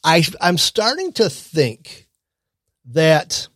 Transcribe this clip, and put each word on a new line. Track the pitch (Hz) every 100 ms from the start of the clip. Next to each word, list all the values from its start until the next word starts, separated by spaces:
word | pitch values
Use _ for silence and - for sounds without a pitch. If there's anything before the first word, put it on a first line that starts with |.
I, | 160 165 156 -
I'm | 175 180
starting | - - 208 320 381
to | - 202
think | - - 160 127 113 - - _ _ _ _ _ _ _ _ 127
that | 127 160 156 - - -